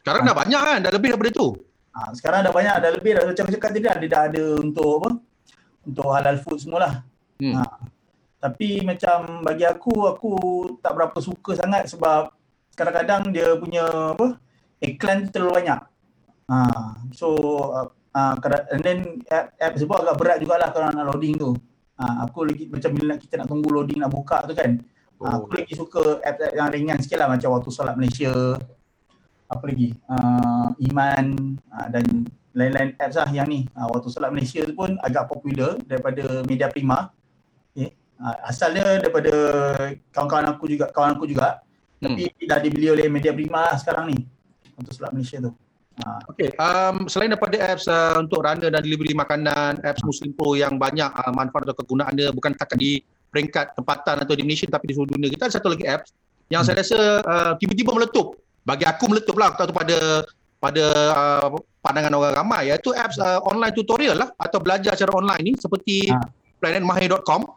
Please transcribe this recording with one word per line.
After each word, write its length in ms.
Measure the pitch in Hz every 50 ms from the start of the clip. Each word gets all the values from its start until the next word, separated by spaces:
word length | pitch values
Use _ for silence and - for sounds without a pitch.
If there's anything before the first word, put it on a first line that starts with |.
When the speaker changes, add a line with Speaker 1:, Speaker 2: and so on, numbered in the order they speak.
Speaker 1:
Sekarang 240 | _ 139 147 - 123
Speaker 2:
Ah. 80 | 127 -
Speaker 1:
dah 40 | -
banyak 220 | 139 190 262 285 277
kan? 140 | 302 294 220
Dah 120 | 185 185 185
lebih 160 | 208 208 269 240
daripada 180 | 208 208 233
tu? 180 | 220 - 220 139 107 - - _ _ _ _ _
Speaker 2:
Ah, 240 | _ - 110 104 113
sekarang 320 | 120 - 156 175 190 196
dah 80 | 185 165
banyak, 220 | 175 190 208 202 175
dah 100 | 165 165 165
lebih. 180 | - 180 214 208 180
Dah, 60 | 175
macam 180 | 185 185 185 190
aku 80 | 185 190
cakap 180 | - - 214 208
tadi, 80 | 214 214
dah, 120 | 226 190 170
dia 100 | 160 156
dah 140 | 165 156 151 151
ada 140 | 156 160 156 156 151 151 151
untuk 280 | 151 151 160 156 151 147 151 175
apa? 80 | 226 240 240 _ _ _ _ _ _ _ _ _ _ _ _ _
Untuk 220 | - 135 - - 139
halal 300 | 135 139 139 143 143 139
food 160 | 143 - 156
semualah. 480 | 147 139 151 160 175 185 156 135 123 - - _ _ _ _ _
Speaker 1:
Hmm. 240 | _ 139 135 123 131
Speaker 2:
Ah. 160 | 127 120 - - 120 - _ _ _ _ _ _ _ _ _ _
Tapi 400 | - 139 123 - 214 208 202 202
macam 640 | 190 185 180 180 - 185 175 175 - - 170 170 165
bagi 240 | 156 156 160 170 170
aku, 400 | 170 - - 247 226 214 202 190
aku 240 | 190 - - 220 196 185 180 180 180 180 180 180 - -
tak 160 | _ 170 -
berapa 220 | 160 165 160 - 170
suka 320 | 151 185 180 - _ - 185
sangat 380 | - 180 185 202 196 - 135
sebab 420 | - 165 165 160 156 156 156 156 _ _ _ _ _ _ _ _ _
kadang-kadang 560 | - 170 170 170 170 170 170 202 196 202 202
dia 240 | 190 165 170 165 165 160
punya 240 | 170 170 170 170 165 165 160 160 160 156 156
apa? 240 | - 233 254 247 - _ _ _ _ _ _ _ _
Iklan 480 | - 139 - - - 196 196 196 196 196
tu 80 | -
terlalu 240 | 190 180 180 175 175
banyak. 200 | 175 170 131 117 - _ _ _ _ _ _ _ _ _ _ _ _
Ah, 520 | - 127 127 127 123 120 117 113 110 113 110 120 131
so, 200 | 127 - 170 165 156 151 147 147 147 143 139 139
ah, 160 | 131 131 131 - - _ _ _
ah, 240 | _ 139 139 135 135 127
kadang, 280 | 127 143 139 143 143 -
and 120 | 143 139 160
then 160 | 180 180 180 185 175 165 - - -
app, 240 | 160 160 160 - _ _
app 160 | 165 165 160
sebab 280 | 139 151 151 151 143 165
agak 140 | 170 151 143
berat 180 | 175 175 170 156
jugalah 320 | 156 151 170 170 170 151
kalau 200 | - 165 156 151
nak 160 | 147 147 147
loading 320 | 139 139 151 156 156 151 -
tu. 160 | 151 131 123 123 - _ _ _ _ _ _
Ah, 320 | - 127 123 120 120 120
aku 160 | 123 - 170 165
lagi 240 | 151 151 147 156
macam 240 | 151 147 131 123 156
bila 240 | 143 143 143 151 147
nak, 40 | 147 -
kita 120 | - - 160
nak 80 | 139
tunggu 240 | 131 147 151 151 151
loading 280 | 147 147 143 143 147 147
nak 120 | 147 135
buka 320 | 139 139 139 - 165 147 -
tu 80 | 123 120
kan. 240 | - - 123 120 120 - _ _ _ _ _ _ _
Ah, 160 | - 123 120
Speaker 1:
Oh. 100 | 120 107
Speaker 2:
aku 120 | 104 - 175
lagi 160 | - - -
suka 480 | 151 165 - - 175 156 156 151 143 -
app, 160 | 147 143 143
app 160 | 156 147 143
yang 160 | 151 147 147
ringan 280 | 143 147 147 156 151 143
sikit 200 | 127 - - 160
lah 100 | 151 139
macam 240 | 127 123 123 135 127
Waktu 160 | 123 123 131
Solat 240 | 120 - 139 131 127
Malaysia. 380 | 127 131 120 123 - 147 131 131 127 127 127 127 135 127 - - _ _ _ _ _ _ _ _ _ _ _ _ _ _
Apa 160 | _ 123 123 131
lagi? 320 | 143 135 131 120 120 113 117 _ -
Ah, 640 | 127 127 123 123 123 123 120 120 120 120 120 120 123 -
Iman, 760 | 131 131 143 143 139 139 139 135 131 135 139 135 135 135 135 135 _ _
ah, 160 | - 113 113
dan 400 | 113 120 120 120 120 - - - - - _ _ _
lain-lain 480 | _ 123 123 131 135 135 135 135 131 _
apps 160 | 143 135 135
lah 160 | 165 151 143
yang 160 | 143 143 139
ni. 240 | 147 151 139 131 127 - 127
Ah, 80 | 123
Waktu 240 | 117 117 123 120 123
Solat 240 | 117 - 143 131 143
Malaysia 300 | 143 139 127 - 165 156
tu 80 | 151 151
pun 240 | 170 190 185 190 185 -
agak 240 | 135 127 143 127 127
popular 480 | 147 127 - 147 139 127 127 143 190 175 151
daripada 560 | - 135 127 123 135 127 139 135 131 127 131 127 135
Media 160 | 135 120 110
Prima. 480 | 117 - 147 139 131 127 147 190 - _ _ _ _ _ _ _ _ _ _ _ _
Okey. 240 | _ 139 160 - - _ _ _ _ _
Ah, 320 | 123 120 117 - - -
asalnya 480 | 127 - 185 165 160 190 196 196 190 190
daripada 320 | 190 - - 160 147 156 151 151 147 147 143 143 143 139 139 139 139 139 143 139 _ _
kawan-kawan 400 | _ - 143 143 156 151 151 147
aku 160 | 147 147 -
juga, 240 | 151 147 143 147 131
kawan 240 | - - 147 143 147
aku 160 | 143 156 147
juga. 320 | 143 139 135 107 101 - _ _ _ _ _ _ _ _ -
Speaker 1:
Hmm. 80 | 139
Speaker 2:
Tapi 160 | 127 113 180 175 _ _ -
dah 160 | 160 151 147
dibeli 320 | 147 151 147 147 151 156
oleh 160 | 156 151 156
Media 240 | 151 147 143 143 156
Prima 400 | 147 151 151 151 170 160 165 170
lah 60 | 156 135
sekarang 320 | - - 156 - 160 165
ni. 80 | 143 127 123 - _ _ _ _ _ _ _ _ _
Waktu 160 | - 127 120
Solat 240 | 127 - 143 139 131
Malaysia 240 | 135 127 127 - 135
tu. 160 | 123 120 117 _ _ _ _ _ _ _ _ -
Ah. 160 | - - 110 110 110 - -
Speaker 1:
Okey, 160 | - - 131 -
um, 480 | - 156 175 180 185 185 190 185 190 190 170 -
selain 160 | 190 202 226
daripada 320 | 214 208 214 196 185 214
apps, 240 | 190 185 185 - -
uh, 320 | - 170 165 165 165 165
untuk 240 | 160 160 156 170 160
runner 320 | 156 151 156 165 170 165 156
dan 80 | 156
delivery 320 | 151 151 156 151 151 156 151
makanan, 720 | 147 143 - 151 147 151 147 147 147 147 143 143 143 -
apps 160 | 147 143 -
Muslim 320 | - 151 143 - - 147 139
Pro 240 | - - 147 143
yang 240 | 139 143 139 139 135
banyak, 320 | 135 135 143 156 151 139 139
uh, 160 | - 127 127
manfaat 400 | 123 131 131 131 - 147 135 131
atau 80 | 135
kegunaan 400 | - 131 _ 131 131 143 147 143
dia 160 | 139 143 143 135
bukan 240 | 127 - 151 143
setakat 240 | - 151 - - 127
di 240 | 127 139 143 139 _ _ _ _ _ _
peringkat 480 | - 151 151 - - 170 143 143 -
tempatan 480 | - 127 131 147 143 - - 147 143 143
atau 80 | 139 151
di 80 | 143
Malaysia 240 | 143 147 156 156 -
tapi 240 | 156 156 147 - 147
di 60 | 139
seluruh 160 | 143 143 139 139
dunia. 160 | 139 143 139
Kita 220 | 139 - 254 247
ada 40 | - 208
satu 80 | - 190
lagi 160 | 170 160 -
apps 240 | 143 139 156 - _ _ _ _ _ _ _ _ _
yang 160 | 156 165 127
Speaker 2:
Hmm. 80 | 120 180
Speaker 1:
saya 80 | 196
rasa, 180 | 185 - 233 220 214 208 208 208
uh, 320 | - - 170 170 170 170 165 160
tiba-tiba 320 | - 190 190 190 247 226 240
meletup. 480 | 220 233 220 - 247 170 - - - _ _ _ _ _
Bagi 240 | - 135 143 165 160
aku 240 | 160 - 254 220 208
meletup 240 | 214 214 220 -
lah, 160 | 196 220 185 -
aku 40 | -
tak 60 | 185 165
tahu 80 | 175
pada, 220 | 175 165 160 170 160 160 160 156 156 156 - _ _ _ _ _
pada, 280 | _ - 139 143 156 156 151 151 147 147 151 156
uh, 360 | 143 143 147 143 143 143 139 139 160 - _ _ _ _
pandangan 280 | - - 151 151 151 147
orang 160 | 143 143 143 139
ramai, 400 | 139 160 214 240 190 143 139 143
iaitu 240 | 156 - 262 247
apps, 240 | - 233 220 - -
uh, 240 | 196 185 185 185 -
online 320 | 196 196 226 226 220 220
tutorial 400 | 226 214 - 226 240 302 269 170
lah 160 | - 240 254 - _
atau 160 | - - -
belajar 400 | 196 160 180 185 202 190 208 196
secara 160 | 185 196 190 190
online 300 | 185 190 202 190 175 160
ni 80 | 196 262 254
seperti 480 | - 180 196 190 - - 196 196 196 196
Speaker 2:
Ha. 80 | 196 127 123 - - _ _ _ _ _ -
Speaker 1:
planet 160 | 165 165 196
mahir 320 | 185 180 180 185 185 175 180
dot 160 | 185 - -
com. 160 | 160 185 233 - -